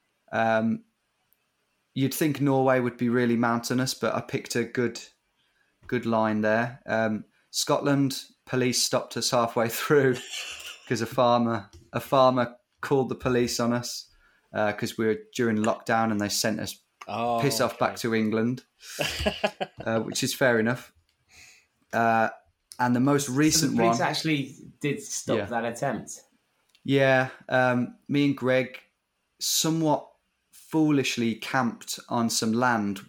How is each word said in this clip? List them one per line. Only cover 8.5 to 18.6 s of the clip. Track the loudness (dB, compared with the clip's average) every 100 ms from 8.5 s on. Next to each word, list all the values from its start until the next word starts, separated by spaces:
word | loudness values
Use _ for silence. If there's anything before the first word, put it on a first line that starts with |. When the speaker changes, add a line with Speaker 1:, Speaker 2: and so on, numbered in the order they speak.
| 0 0 0
Speaker 1:
stopped | 0 -2 -4 -6
us | 0
halfway | 0 2 0 -2
<laughs> | -2
through | 2 4 4 2 -6 -12 -12 -14 -16 -18 -6
'cause | -4
a | -2
farmer, | 2 4 4 2 -2 -6 -20 -10
a | -8
farmer | 0 6 6 6 -2 -4 _ _
called | -2 0 0
the | -4
police | 0 2 0 0
on | 0
us, | -2 -4 -10 -14 _ _ _ _
uh, | -2 -2
'cause | -2 -6 -2
we | 0
were | 0 -4
during | -2 0 2
lockdown | 0 -2 0 0 2
and | 0
they | -2
sent | -2 -2 -4
us | -8 -12 _ _ -10
Speaker 2:
Oh, | -6 -2 0
Speaker 1:
piss | 0 0
off | -2
Speaker 2:
okay. | 0 -4
Speaker 1:
back | -2
to | -2 0
England, | 0 0 0 -4